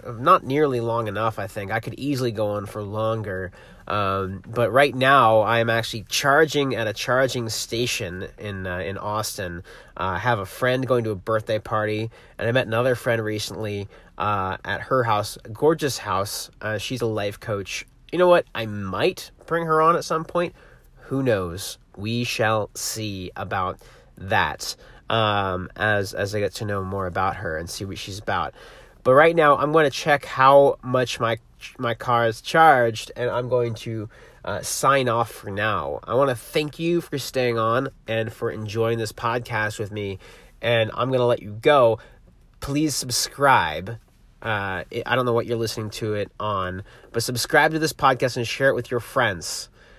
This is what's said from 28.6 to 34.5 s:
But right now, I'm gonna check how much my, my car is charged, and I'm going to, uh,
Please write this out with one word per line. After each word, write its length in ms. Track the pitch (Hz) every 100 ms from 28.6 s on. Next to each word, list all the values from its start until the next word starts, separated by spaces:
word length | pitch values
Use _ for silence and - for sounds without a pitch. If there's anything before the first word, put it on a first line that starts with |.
| - - - -
But 100 | -
right 220 | 131 165 170
now, 220 | 151 143
I'm 160 | 147
gonna 180 | 160 147
check 320 | - 160 143
how 540 | - - 131 143 139 -
much 380 | 127 127 123 -
my, 180 | 117 113 - _ - -
my 160 | 123
car 320 | 113 - 117 117
is 140 | 113
charged, 720 | - 165 160 135 117 110 - -
and 120 | 120
I'm 200 | 117 123
going 260 | 123 120 110
to, 340 | 113 113 107 - - -
uh, 160 | -